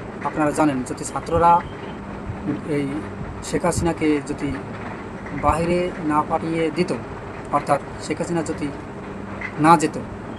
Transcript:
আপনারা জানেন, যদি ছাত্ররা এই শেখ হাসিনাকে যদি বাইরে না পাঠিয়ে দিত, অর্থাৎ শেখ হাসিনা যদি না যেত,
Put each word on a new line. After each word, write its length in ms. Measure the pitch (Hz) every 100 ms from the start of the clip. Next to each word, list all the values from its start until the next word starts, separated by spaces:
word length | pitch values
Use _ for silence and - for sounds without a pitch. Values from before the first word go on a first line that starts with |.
| - - 147
আপনারা 260 | 160 151
জানেন, 320 | 143 156 131 123
যদি 140 | 147
ছাত্ররা 580 | 143 139 - 165 170 170 - - - - - - - - - 139 -
এই 200 | 147 139 151 - - - -
শেখ 220 | - 156 175
হাসিনাকে 560 | 165 170 160 156 147 139
যদি 240 | 147 143 135 - - - - - - - 143
বাইরে 480 | 147 151 170 175 180 190 156
না 180 | 151 151
পাঠিয়ে 420 | 160 165 165 160 147
দিত, 180 | 175 127 - - - - -
অর্থাৎ 300 | 143 143 139 - -
শেখ 140 | - 151
হাসিনা 240 | 170 170
যদি 260 | 156 156 143 - - - - - - - - -
না 180 | 151 165
যেত, 220 | 156 135 110 - -